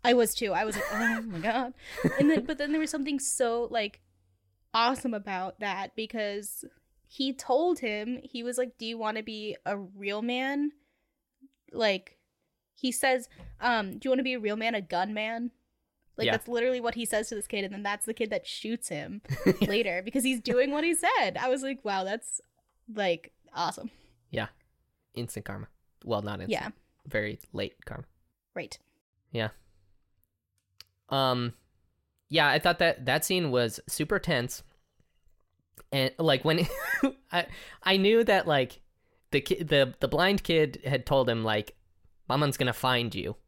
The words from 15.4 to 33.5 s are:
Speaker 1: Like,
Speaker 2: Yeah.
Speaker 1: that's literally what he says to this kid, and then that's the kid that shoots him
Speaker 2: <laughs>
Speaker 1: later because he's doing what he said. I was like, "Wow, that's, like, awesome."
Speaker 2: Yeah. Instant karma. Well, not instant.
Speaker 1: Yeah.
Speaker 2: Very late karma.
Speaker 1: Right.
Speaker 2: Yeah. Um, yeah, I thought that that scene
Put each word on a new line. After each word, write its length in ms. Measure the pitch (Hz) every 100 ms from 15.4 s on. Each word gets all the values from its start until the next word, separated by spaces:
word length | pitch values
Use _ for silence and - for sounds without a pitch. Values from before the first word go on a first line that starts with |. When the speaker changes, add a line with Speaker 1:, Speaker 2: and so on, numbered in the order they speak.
| 240 _ _ _ _ _ _ -
Speaker 1:
Like, 100 | 226
Speaker 2:
Yeah. 60 |
Speaker 1:
that's 160 | 220 -
literally 320 | 240 247 254
what 140 | 233
he 100 | 233
says 240 | 226 220 220
to 60 |
this 120 | 220 -
kid, 180 | 208
and 80 | 196
then 100 | 196
that's 220 | 202 208 -
the 60 |
kid 160 | 226 220
that 160 | 202 -
shoots 420 | - 214 233 -
him 320 | 151 - 202 - 139
Speaker 2:
<laughs> 160 | 185 -
Speaker 1:
later 380 | 208 202 220 175
because 200 | 190 262
he's 160 | 254 254
doing 300 | 247 247 269
what 120 | 294
he 100 | 330
said. 420 | 330 349 466 226 -
I 100 | 254
was 140 | 262
like, 220 | 269 269
"Wow, 200 | 208 196
that's, 360 | 190 220 - - _ _ _ _ -
like, 400 | 214 196 170 - _ _
awesome." 360 | - 170 - - - _ _ _
Speaker 2:
Yeah. 160 | - 107 _ _ _ _ _ _
Instant 300 | - 117 -
karma. 240 | - 98 110 _ _ _ -
Well, 160 | 107
not 180 | 104 101
instant. 100 | 92
Speaker 1:
Yeah. 200 | 214 - - _ _ -
Speaker 2:
Very 320 | 110 107 107 -
late 320 | - 101 _
karma. 200 | - - - _ _ _ _
Speaker 1:
Right. 240 | - - - _ _ _ _ _
Speaker 2:
Yeah. 160 | 120 107 - _ _ _ _ _ _ _ _ _ _ _ _ - _ _
Um, 460 | 135 131 123 120 - _ _ _ _ _ _ _
yeah, 180 | 156 147
I 120 | 143
thought 180 | 175 170
that 280 | 170 185 131
that 180 | 156
scene 260 | - 185 165